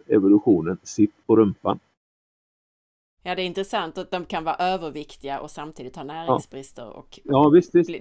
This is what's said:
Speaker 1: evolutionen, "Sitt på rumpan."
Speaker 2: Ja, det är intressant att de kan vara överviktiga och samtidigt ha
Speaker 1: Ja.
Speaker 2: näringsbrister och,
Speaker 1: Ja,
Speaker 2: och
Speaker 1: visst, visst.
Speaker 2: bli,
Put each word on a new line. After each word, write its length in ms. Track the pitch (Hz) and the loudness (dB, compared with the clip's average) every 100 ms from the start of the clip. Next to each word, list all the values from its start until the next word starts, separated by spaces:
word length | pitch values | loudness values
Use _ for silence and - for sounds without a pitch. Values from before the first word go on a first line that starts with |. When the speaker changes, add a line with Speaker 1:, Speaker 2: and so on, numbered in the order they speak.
| - | 0
Speaker 1:
evolutionen, 720 | 110 95 104 127 90 80 92 | 2 4 4 4 2 0 -6
"Sitt 440 | - - 104 _ - | -8 0 -2 _ 0
på 100 | 110 | 4
rumpan." 420 | 104 - - - _ _ _ _ _ _ _ _ _ _ _ _ _ _ | 4 0 -6 -6 _ _ _ _ _ _ _ _ _ _ _ _ _ _
Speaker 2:
Ja, 120 | 180 | -8
det 80 | 180 | -6
är 40 | 180 | -4
intressant 520 | 175 196 220 165 156 | -4 -4 -4 -6 -8
att 120 | 180 | -8
de 140 | 180 | -8
kan 200 | 170 180 | -6 -6
vara 120 | 160 156 | -4 -2
överviktiga 840 | 180 185 165 143 147 - 139 139 | -2 -2 -6 -10 -14 -14 -10 -10
och 100 | 147 | -10
samtidigt 460 | - 151 - 127 131 | -14 -14 -14 -16 -14
ha 60 | |
Speaker 1:
Ja. 40 | 135 | -14
Speaker 2:
näringsbrister 880 | 160 165 131 - 135 135 - 113 - | -10 -2 -2 -2 -16 -18 -18 -18 -18
och, 240 | - - | -20 -16
Speaker 1:
Ja, 220 | - 139 151 | -2 4 8
Speaker 2:
och 80 | |
Speaker 1:
visst, 200 | 170 170 | 6 6
visst. 160 | 175 175 | 2 2
Speaker 2:
bli, 80 | 165 | -2